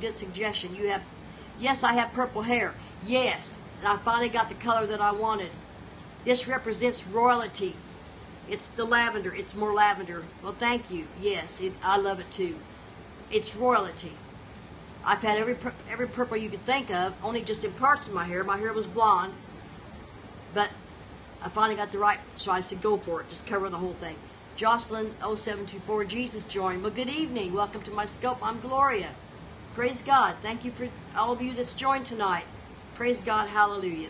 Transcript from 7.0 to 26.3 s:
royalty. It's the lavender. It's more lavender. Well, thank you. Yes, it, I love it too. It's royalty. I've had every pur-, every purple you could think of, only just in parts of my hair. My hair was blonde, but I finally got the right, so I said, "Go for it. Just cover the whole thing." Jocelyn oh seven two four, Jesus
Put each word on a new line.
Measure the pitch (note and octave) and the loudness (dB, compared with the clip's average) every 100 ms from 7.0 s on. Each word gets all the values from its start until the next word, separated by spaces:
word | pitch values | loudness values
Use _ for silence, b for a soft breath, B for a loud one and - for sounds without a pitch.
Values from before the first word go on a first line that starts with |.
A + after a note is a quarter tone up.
| F3+ | 0
royalty. | G#3+ B3 A#3+ A3 - F#3 - - - - - - - - | 6 6 6 2 -2 -4 -4 -14 -16 -16 -16 -16 -16 -8
It's | G#3 - | -4 -4
the | - | -2
lavender. | A3+ A#3 A#3 G#3+ F3+ | 4 6 6 2 -4
It's | F#3 F#3+ | -6 -8
more | G3+ G#3+ | -2 0
lavender. | G#3 G#3 G3 F3 E3+ D#3+ - | 6 6 6 -4 -8 -10 -10
Well, | F#3 | -10
thank | F#3+ A#3+ A#3+ A#3+ | 0 2 2 -2
you. | F3+ D#3 - | -8 -8 -4
Yes, | G3+ F3+ E3 - | -2 -2 -4 -4
it, | F#3 F#3 | -4 -2
I | F#3 G3 | 2 4
love | G3 F#3 | 4 -2
it | E3+ | -6
too. | - F3+ D#3 - - - - - - - | -4 -4 -4 -12 -16 -16 -16 -16 -16 -2
It's | G#3+ - G3+ | 0 0 2
royalty. | B3 A3+ F#3 D#3+ E3 - - - - - - - - - | 4 4 2 -6 -10 -12 -16 -16 -16 -16 -16 -16 -16 -2
I've | - G3+ | 2 4
had | A3 G#3+ | 4 2
every | A3 | 2
pur-, | B3 B3 - - | -2 -6 -8 -10
every | A3+ A#3+ | -4 -4
purple | A#3+ B3 A3 | -2 -2 0
you | G#3+ | -4
could | G3 | -4
think | - C4+ A3 | 0 0 2
of, | F3+ F#3+ F#3 | 0 0 -2
only | G3+ A#3 | -4 -2
just | G3 G#3+ | -2 -4
in | G#3 | -4
parts | F3 C4 C#4 - | 4 4 6 2
of | |
my | F#3 | -2
hair. | F3 F3+ | -2 -2
My | F#3+ G3 | 0 0
hair | A3 | 0
was | A3 F#3+ | -2 -2
blonde, | G3+ A3 F#3 F#3+ F#3+ - - - - - - - - - - - | 6 8 8 4 -6 -14 -16 -16 -16 -16 -16 -16 -16 -16 -16 -4
but | F#3+ G3+ - - - - - - - | 0 0 -2 -16 -16 -16 -16 -16 -12
I | F3 | -4
finally | G#3+ A3 G#3 | 2 4 2
got | G3+ | -2
the | G3+ | 4
right, | G#3 G3+ - - | 4 4 -4 -6
so | G3 | 0
I | F#3 | 0
said, | F#3 F#3 | 0 0
"Go | G#3+ G3+ | 2 2
for | - E3 | 0 -6
it. | - | -6
Just | - - | -8 -2
cover | G3+ F#3+ | -2 -2
the | F3 | -4
whole | F3+ | -6
thing." | E3+ E3+ D3 - - - - | -6 -10 -10 -14 -18 -16 2
Jocelyn | A3 A#3 - A3 A3 - | 4 4 2 -4 -4 -4
oh | G3+ G#3+ | -4 -2
seven | A3+ G3+ G3 | -2 -4 -6
two | G3 | -8
four, | G3+ G#3+ | -2 -2
Jesus | G3 A3+ B3 | 0 -2 -4